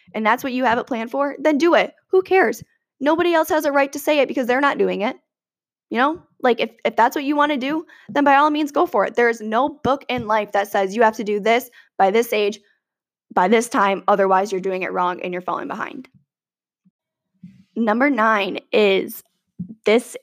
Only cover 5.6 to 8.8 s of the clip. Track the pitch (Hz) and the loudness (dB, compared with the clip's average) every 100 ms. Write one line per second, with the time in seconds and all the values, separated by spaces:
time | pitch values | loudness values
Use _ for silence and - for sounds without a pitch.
5.6 | _ _ - 226 277 320 _ _ 254 233 | _ _ -8 -2 0 -2 _ _ 0 0
6.6 | 226 _ 226 220 233 302 277 294 294 294 | -2 _ -4 2 0 0 -2 0 0 0
7.6 | 262 320 339 - - 247 285 277 302 302 | -4 -6 -8 -18 -6 0 4 4 4 0
8.6 | 294 - | -2 0